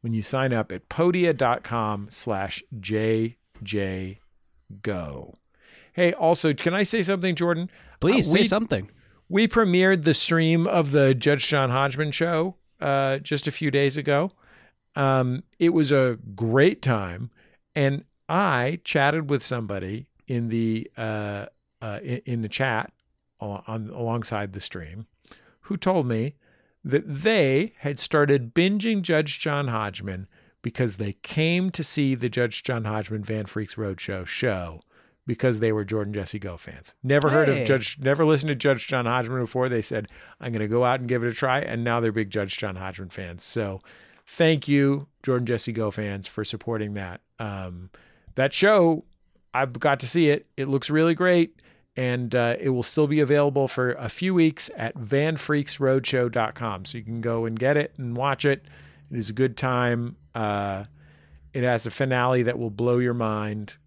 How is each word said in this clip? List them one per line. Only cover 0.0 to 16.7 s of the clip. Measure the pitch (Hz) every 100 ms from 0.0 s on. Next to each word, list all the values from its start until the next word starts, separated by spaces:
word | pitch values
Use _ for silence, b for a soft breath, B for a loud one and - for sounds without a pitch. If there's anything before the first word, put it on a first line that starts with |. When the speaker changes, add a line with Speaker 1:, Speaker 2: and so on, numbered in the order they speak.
Speaker 1:
when | 117
you | 113
sign | 101 135 131
up | 117 107
at | 92 _
podia | - 175 180 175 135
dot | 127 120
com | - 117 107 104 101
slash | - - 101 98 - - 117
J | 95 107 110 113 113 120 _ -
J | 98 104 98 95 95 101 _ _ _ _ _ 101
go. | 107 95 80 67 - - _ b b b b
Hey, | - 175
also, | - 160 170 160
can | 143 170
I | 185
say | 202 226
something, | 180 196 185 160
Jordan? | 175 165 180 b b b
Speaker 2:
Please, | 165 254 147
Speaker 1:
Uh, |
Speaker 2:
say | 180
Speaker 1:
we | 220
Speaker 2:
something. | 196 220 104 95 b b b _
Speaker 1:
We | 190 220
premiered | 226 208 180 185 190
the | 156
stream | 147 - 165 160 165 170
of | 175 147
the | 143 135 131
Judge | 143 147 -
John | 147 131
Hodgman | 127 139 131 151
show, | 139 165 165 180 - _ _
uh, | 147 139 135 135
just | 143 143 147
a |
few | - 151
days | 139 139 143
ago. | 143 143 185 _ b b b b _ -
Um, | 139 135 127 127 - _
it | 170
was | 170 143
a | 139 131 110 113 98
great | 113 123 160